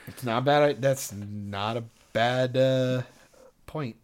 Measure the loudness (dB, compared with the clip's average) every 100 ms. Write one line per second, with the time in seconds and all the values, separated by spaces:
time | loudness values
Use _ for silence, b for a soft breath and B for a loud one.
0 | b -8 -4 0 2 4 4 2 0 0
1 | -4 -10 -10 -10 -8 -4 -4 -4 -8 -14
2 | _ 0 2 2 2 4 4 4 2 0
3 | b b b b b _ -12 -8 -8 -10